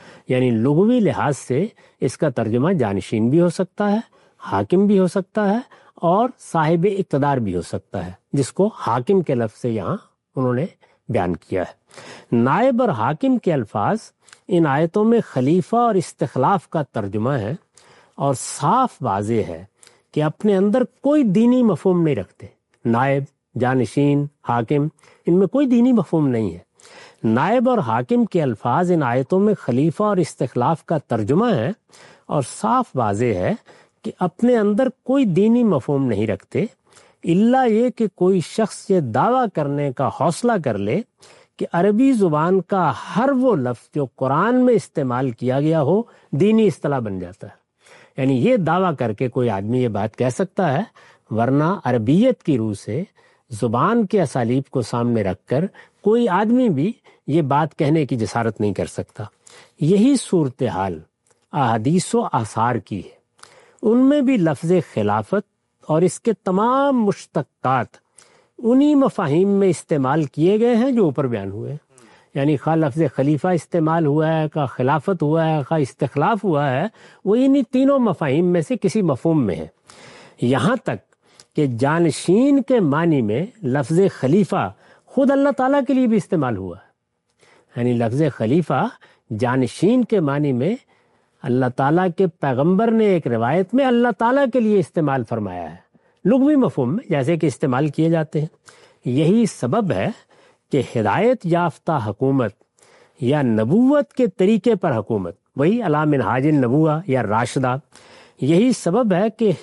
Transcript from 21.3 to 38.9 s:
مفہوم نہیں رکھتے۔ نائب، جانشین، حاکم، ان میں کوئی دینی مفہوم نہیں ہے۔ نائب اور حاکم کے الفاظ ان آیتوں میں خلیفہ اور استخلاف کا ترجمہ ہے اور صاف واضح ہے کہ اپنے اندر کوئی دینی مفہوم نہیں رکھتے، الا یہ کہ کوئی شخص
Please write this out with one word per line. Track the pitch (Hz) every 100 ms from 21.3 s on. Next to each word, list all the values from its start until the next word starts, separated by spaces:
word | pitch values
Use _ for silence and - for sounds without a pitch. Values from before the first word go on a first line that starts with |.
| 185 233 254
مفہوم | 233 165 190 180
نہیں | 160 127
رکھتے۔ | 90 _ 98 _ _ _
نائب، | 120 117 135 139 139 _ _ -
جانشین، | 123 131 117 - 143 143 143 - -
حاکم، | 120 117 147 156 - _ _ -
ان | 175
میں | 190
کوئی | 262 285
دینی | 240 240
مفہوم | 240 165 170 143
نہیں | 117 107
ہے۔ | 87 - _ - - - _
نائب | 113 113 160 247 247
اور | 240
حاکم | 123 113 127 240
کے | 233 180
الفاظ | 143 107 123 135 180
ان | 175
آیتوں | 131 123 135 185
میں | 208 208
خلیفہ | - 123 160 -
اور | 208 196
استخلاف | 165 - 139 - 123 160 -
کا | 160
ترجمہ | - 113 107 151 240
ہے | 165 117 214 _ - - - -
اور | 156
صاف | 131 - 214 247 247
واضح | 131 110 101
ہے | 123 92 98 220 - - _ _
کہ | - -
اپنے | 180 - 240 247
اندر | 208 208 262 -
کوئی | - 269
دینی | 247 170 214 233
مفہوم | 233 156 - 143 135
نہیں | 101 107
رکھتے، | 92 - 117 202 - _ _ _ _
الا | 196 170 226 254
یہ | 254 214 247
کہ | - 220
کوئی | - 180 190
شخص | 151 - 220 - -